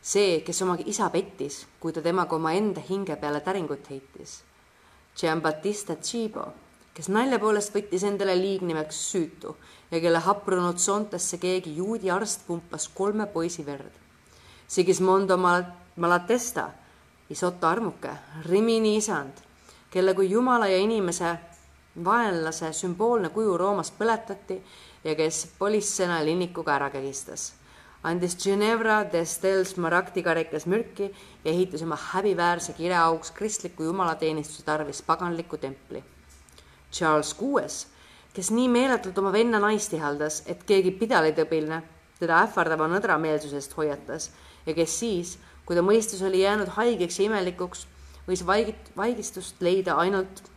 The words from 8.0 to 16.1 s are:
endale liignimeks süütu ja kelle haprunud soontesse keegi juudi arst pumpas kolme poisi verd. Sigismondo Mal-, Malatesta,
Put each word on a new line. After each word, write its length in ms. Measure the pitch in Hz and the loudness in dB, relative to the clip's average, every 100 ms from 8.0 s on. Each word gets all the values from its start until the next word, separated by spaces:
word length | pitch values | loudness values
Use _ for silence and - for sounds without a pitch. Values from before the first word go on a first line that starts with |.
endale 300 | 202 202 196 180 | -2 0 2 2
liignimeks 600 | 190 190 180 160 156 - - | 2 -2 -2 -4 -4 -6 -4
süütu 400 | 190 160 - - - - - _ | -2 -4 -6 -16 -16 -20 -20 _
ja 100 | 170 | 0
kelle 160 | 170 165 | 4 4
haprunud 640 | 165 202 196 185 175 175 | 4 0 2 0 0 0
soontesse 560 | - 202 208 143 - 175 | 0 0 -2 -6 -6 -4
keegi 320 | 180 185 180 151 | -2 -2 -4 -6
juudi 340 | 190 226 185 | -4 -4 -2
arst 320 | 180 214 - - | -2 -2 -8 -6
pumpas 420 | 170 - 156 - | -8 -8 -10 -10
kolme 360 | - 196 214 208 | -4 -2 -2 -2
poisi 320 | 165 170 170 | -4 -4 -6
verd. 300 | 143 139 - - - _ _ - - - - | -10 -10 -14 -20 -20 _ _ -20 -20 -20 -6
Sigismondo 680 | - 175 175 185 190 196 185 | 0 4 4 6 4 4 4
Mal-, 320 | 180 175 180 - - - | 4 4 2 -10 -20 -2
Malatesta, 720 | 170 | 2